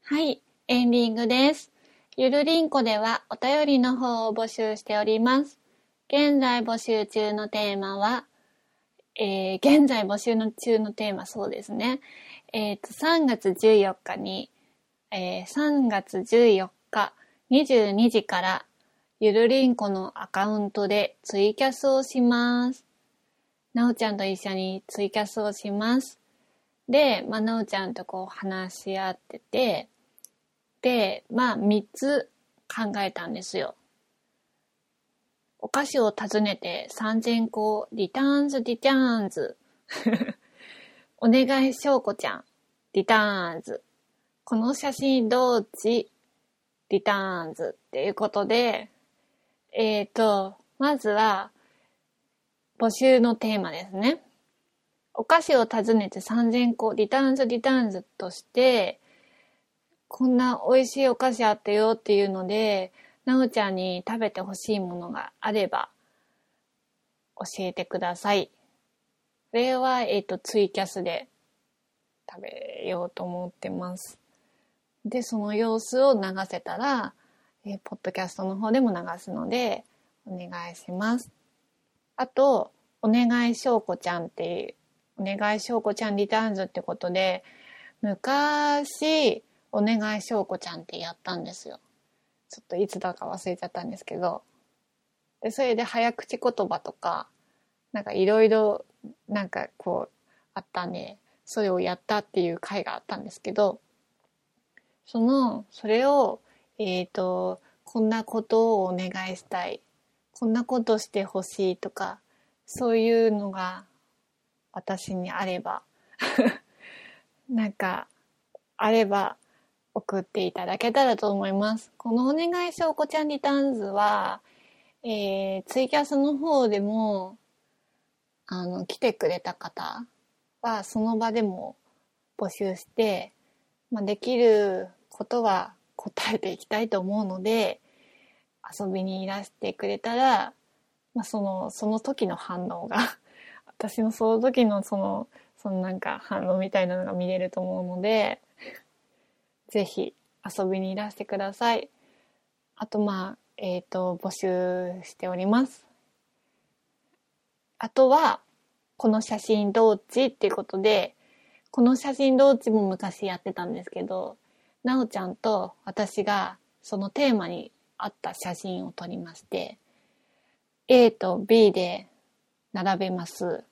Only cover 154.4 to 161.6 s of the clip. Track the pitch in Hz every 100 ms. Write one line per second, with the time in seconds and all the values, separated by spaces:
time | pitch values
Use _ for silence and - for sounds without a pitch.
154.4 | 190 180 180 180 180 185 170 - 185 180
155.4 | 190 226 262 - _ _ _ _ _ _
156.4 | _ _ _ _ _ _ _ _ _ _
157.4 | _ _ _ _ 226 - 262 285 311 -
158.4 | _ _ _ _ _ _ 240 214 - 214
159.4 | - 214 202 220 226 208 _ 240 262 -
160.4 | 202 190 - 190 208 208 - _ _ _
161.4 | _ _